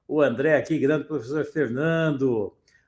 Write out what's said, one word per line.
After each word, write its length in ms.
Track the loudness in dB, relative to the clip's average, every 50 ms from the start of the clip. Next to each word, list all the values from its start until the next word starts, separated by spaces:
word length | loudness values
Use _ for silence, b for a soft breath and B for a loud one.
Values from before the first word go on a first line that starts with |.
| _ -4
O 140 | 0 2 2
André 340 | 2 2 2 2 4 4
aqui, 220 | 2 2 0 0 0
grande 260 | 2 2 2 0 -2
professor 400 | -4 -6 -6 -6 -4 -4 -4 -4
Fernando. 1120 | -4 -2 -2 -2 -2 -2 -2 0 0 0 0 0 0 0 0 0 0 0 0 -2 -4 -8 _ _ _ _ _ _